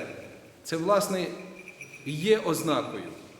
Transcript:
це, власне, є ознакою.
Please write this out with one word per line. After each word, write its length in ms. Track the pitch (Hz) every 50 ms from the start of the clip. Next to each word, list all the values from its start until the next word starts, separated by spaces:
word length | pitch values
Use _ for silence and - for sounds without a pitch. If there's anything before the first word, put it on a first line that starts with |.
| - - - - - - - - - - - - -
це, 140 | - 165 165
власне, 500 | 165 190 208 196 196 202 190 185 175 - - - - - - - - - - - - - - - -
є 320 | 131 151 147 170 214 214 -
ознакою. 680 | - 175 156 - 160 160 143 123 107 - 120 98 90 82 82 - - - -